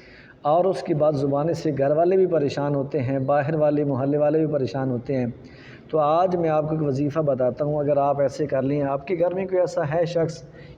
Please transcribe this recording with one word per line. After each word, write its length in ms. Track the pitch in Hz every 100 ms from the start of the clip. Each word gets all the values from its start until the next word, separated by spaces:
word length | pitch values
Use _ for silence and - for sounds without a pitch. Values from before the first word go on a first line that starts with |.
| - - - -
اور 240 | 147 165 185
اس 180 | 180
کی 100 | -
بد 220 | 156 151 143
زبانی 380 | 139 139 160
سے 180 | 160 160 135
گھر 140 | 139
والے 260 | 151 175 190
بھی 80 | 185
پریشان 500 | 165 143 - 143 143
ہوتے 280 | 139 156
ہیں، 160 | 127 135
باہر 360 | 135 143 143 160
والے، 280 | 151 147
محلے 340 | 143 127 139 147
والے 280 | 147 156 156
بھی 80 |
پریشان 380 | 147 123 135 131
ہوتے 260 | 123 120 135
ہیں۔ 100 | 120 - - - - - -
تو 100 | 156
آج 360 | 147 160 185 180
میں 140 | 165
آپ 200 | 156 151
کو 60 | 156
ایک 60 |
وظیفہ 380 | 147 135 147 160
بتاتا 460 | 156 127 123 - 147
ہوں، 120 | 151
اگر 200 | 143 143
آپ 240 | 139 139
ایسے 260 | 139 139 147
کر 140 | 135
لیں۔ 200 | 131 147
آپ 240 | 139 139 139
کے 120 | 175
گھر 140 | 175
میں 120 | 180 190
کوئی 140 | 185
ایسا 340 | 175 - 147
ہے 120 | 160 165
شخص 380 | 165 160 - - - -